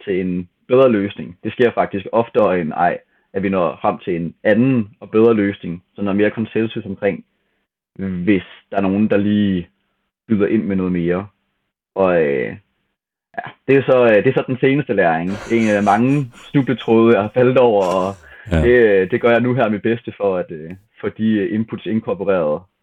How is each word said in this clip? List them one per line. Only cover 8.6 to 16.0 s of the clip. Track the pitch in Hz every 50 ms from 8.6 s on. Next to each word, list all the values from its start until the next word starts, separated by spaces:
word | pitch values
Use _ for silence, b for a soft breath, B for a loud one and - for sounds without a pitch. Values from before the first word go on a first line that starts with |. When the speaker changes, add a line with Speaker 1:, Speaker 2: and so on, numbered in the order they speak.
| _ _
Speaker 1:
der | -
er | 98
nogen, | 98 95 98 101 107 104
der | 107
lige | 101 101 104 104 104 104 101 95 90 87 - _ _ _ _ _ _ _ _ _ _ _ -
byder | 113 98 104
ind | - 104 110 78
med | 92 98
noget | 95 92 90 90
mere. | 87 85 85 87 92 101 101 _ _ _ _ _ _ _ _ _ _ _ _ _
Og, | 95 95 92 90 85 80
øh, | 71 71 65 60 55 - 101 _ _ _ _ _ _ _ _ _ _ _ _ _ _ _
ja, | - - - - _ _ -
det | 135
er | 139 120 -
så, | 131 127 123
øh, | 113 110 101 95
det |
er | 131 127
så | 147 135
den | - 127 113
seneste | - 135 135 147 143 - 117
læring. | 98 92 85 80 82 85 92 101 107 - - 113
En | 117 113 110 104
af | 101 101
mange | 101 98 107